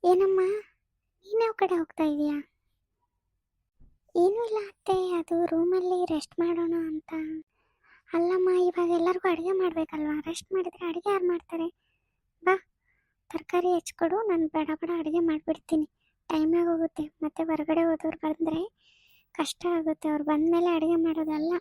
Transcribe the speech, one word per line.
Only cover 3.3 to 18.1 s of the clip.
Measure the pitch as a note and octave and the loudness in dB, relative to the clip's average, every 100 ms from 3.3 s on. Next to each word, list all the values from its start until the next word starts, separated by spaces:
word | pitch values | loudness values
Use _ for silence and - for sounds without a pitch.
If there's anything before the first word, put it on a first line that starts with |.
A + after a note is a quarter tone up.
| _ _ _ _ _ - _ _ - | _ _ _ _ _ -20 _ _ 2
ಏನೂ | F4+ G#4+ A#4 | 4 2 -2
ಇಲ್ಲ | G#4+ G4+ | -4 -6
ಅತ್ತೆ, | - - F#4+ F#4 F4 | -12 -2 0 0 -4
ಅದು | D#4+ E4+ F4 | -2 -2 0
ರೂಮಲ್ಲಿ | E4 E4+ F#4 F4+ F4+ F4+ | 0 2 0 0 -2 -2
ರೆಸ್ಟ್ | D#4 - - | -4 -6 -4
ಮಾಡೋಣ | E4+ E4+ E4+ E4+ D#4+ | -2 0 -2 -2 -4
ಅಂತ. | D#4 - D#4+ D#4 D#4+ - _ _ _ _ - _ | -6 -8 -8 -8 -10 -14 _ _ _ _ -20 _
ಅಲ್ಲಮ್ಮ, | E4+ F4 F#4 F#4 F4+ F4+ | 0 2 2 2 4 2
ಇವಾಗ | F4 F4 E4+ | 2 0 2
ಎಲ್ಲರಿಗೂ | E4+ F#4 F#4+ | 2 0 0
ಅಡುಗೆ | E4 E4+ F#4+ | 0 0 0
ಮಾಡ್ಬೇಕಲ್ವಾ? | F4+ D#4+ D#4+ D#4 D4+ D4+ D#4+ | 0 -2 -6 -4 -4 -4 -6
ರೆಸ್ಟ್ | E4+ - | -10 -4
ಮಾಡಿದ್ರೆ | F#4+ F4+ E4 F4 | -4 -4 -6 -6
ಅಡುಗೆ | E4 G#4 | -4 -2
ಯಾರು | G4 F4+ | 0 0
ಮಾಡ್ತಾರೆ? | E4+ - E4+ E4 - _ _ _ _ _ _ | -2 -4 -6 -6 -8 _ _ _ _ _ _
ಬಾ, | E4+ F#4+ _ _ _ _ _ _ _ | 0 0 _ _ _ _ _ _ _
ತರಕಾರಿ | D#4+ - F4+ F4+ F4 | -12 -2 0 2 0
ಹೆಚ್ಚಿಕೊಡು, | - - E4 F#4+ A4 | -2 -4 -2 0 0
ನಾನು | E4+ D#4 D#4 | 0 0 -2
ಬಡ | D#4 D#4 | -4 -4
ಬಡ | - E4+ | -4 -4
ಅಡುಗೆ | D#4 E4 E4 | -2 0 0
ಮಾಡ್ಬಿಡ್ತೀನಿ. | D#4 - D#4 - D#4+ D4+ _ _ _ _ | 0 -2 -6 0 0 0 _ _ _ _
ಟೈಮ್ | D#4+ D#4 E4+ | 0 2 4
ಆಗೋಗುತ್ತೆ, | E4+ E4 E4 - D4+ _ | 2 2 -2 -4 -10 _
ಮತ್ತೆ | D#4 - | -8 -4
ಹೊರಗಡೆ | D#4+ D#4 D4+ D#4+ E4 | -2 -2 0 2 2
ಹೋದವ್ರು | D#4+ D#4+ | 0 -2